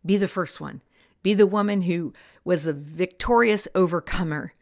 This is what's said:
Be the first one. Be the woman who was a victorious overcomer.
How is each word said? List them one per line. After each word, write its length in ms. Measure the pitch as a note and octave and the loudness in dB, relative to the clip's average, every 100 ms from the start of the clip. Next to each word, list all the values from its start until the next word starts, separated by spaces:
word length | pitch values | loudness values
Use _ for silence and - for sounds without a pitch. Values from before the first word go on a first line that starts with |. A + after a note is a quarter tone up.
| E3+ | 2
Be 100 | G3 | 0
the 140 | F#3+ | 0
first 320 | - E3 - | -4 -6 -8
one. 200 | D3+ A2 _ _ _ _ | -10 -14 _ _ _ _
Be 100 | F#3+ | 0
the 120 | G#3 G3+ | 4 4
woman 360 | G#3 G#3 G3+ | 4 0 0
who 320 | F3 F3 E3 - - _ - | 0 -2 -4 -10 -20 _ -2
was 200 | F3+ D#3+ | 0 0
a 60 | |
victorious 960 | C#3+ D3 D#3 F#3 _ - A#3 A#3 G#3 - F#3+ | -4 -10 -6 -6 _ 2 4 4 2 0 0
overcomer. 760 | F3+ E3+ - - E3 D3+ - _ | 0 -2 -4 -4 -4 -4 -8 _